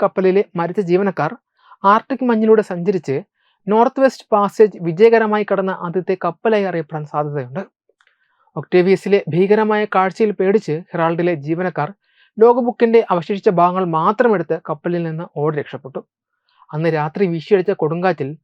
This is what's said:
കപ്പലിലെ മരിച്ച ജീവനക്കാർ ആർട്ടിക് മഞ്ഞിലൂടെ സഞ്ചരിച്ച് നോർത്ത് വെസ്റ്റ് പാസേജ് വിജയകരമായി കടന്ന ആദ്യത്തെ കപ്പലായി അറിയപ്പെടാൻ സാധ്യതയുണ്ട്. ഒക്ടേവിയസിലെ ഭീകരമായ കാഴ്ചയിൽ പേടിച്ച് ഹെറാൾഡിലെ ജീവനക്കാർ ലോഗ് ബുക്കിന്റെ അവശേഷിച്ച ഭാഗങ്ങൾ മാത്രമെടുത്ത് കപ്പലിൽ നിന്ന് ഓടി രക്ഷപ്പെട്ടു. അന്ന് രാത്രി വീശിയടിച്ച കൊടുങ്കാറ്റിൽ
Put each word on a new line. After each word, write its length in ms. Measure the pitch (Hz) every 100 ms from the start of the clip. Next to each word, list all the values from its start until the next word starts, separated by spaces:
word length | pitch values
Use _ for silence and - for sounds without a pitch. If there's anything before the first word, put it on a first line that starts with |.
കപ്പലിലെ 420 | 196 - 190 190 208 175
മരിച്ച 240 | 170 180
ജീവനക്കാർ 560 | 175 175 202 175 147 240 _ _ _ _
ആർട്ടിക് 400 | 196 214 - 269
മഞ്ഞിലൂടെ 380 | 254 226 220 220
സഞ്ചരിച്ച് 600 | 202 180 175 190 - 139 196 _ _ _ -
നോർത്ത് 340 | 214 240 269
വെസ്റ്റ് 260 | 262 - _
പാസേജ് 460 | 208 202 - 214 -
വിജയകരമായി 640 | 170 165 226 226 220 214 208
കടന്ന 180 | 196 190
ആദ്യത്തെ 440 | 180 180 185 175 185
കപ്പലായി 380 | 175 165 226 220
അറിയപ്പെടാൻ 420 | 190 170 151 156
സാധ്യതയുണ്ട്. 580 | 151 151 151 143 123 143 196 _ _ _ _ _ _ _ _ -
ഒക്ടേവിയസിലെ 600 | - 180 175 185 190 170 -
ഭീകരമായ 540 | 151 190 214 214 214
കാഴ്ചയിൽ 460 | 208 190 190 175 214
പേടിച്ച് 440 | 196 190 208 180 151 185
ഹെറാൾഡിലെ 420 | 170 165 165 175
ജീവനക്കാർ 580 | 165 143 160 185 165 151 - _ _ _ -
ലോഗ് 220 | 226 240
ബുക്കിന്റെ 460 | 240 233 233 226 220
അവശേഷിച്ച 380 | 180 165 202 220
ഭാഗങ്ങൾ 360 | 175 175 180
മാത്രമെടുത്ത് 760 | 185 160 180 214 240 196 160 160 -
കപ്പലിൽ 320 | 151 - 175
നിന്ന് 220 | 165 160 175 -
ഓടി 200 | 147 151
രക്ഷപ്പെട്ടു. 420 | - 139 139 135 - _ _ _ _ _ _
അന്ന് 180 | 151 165
രാത്രി 340 | 156 151 - 196
വീശിയടിച്ച 440 | 165 - 196 180
കൊടുങ്കാറ്റിൽ 680 | 190 156 170 185 175 135 156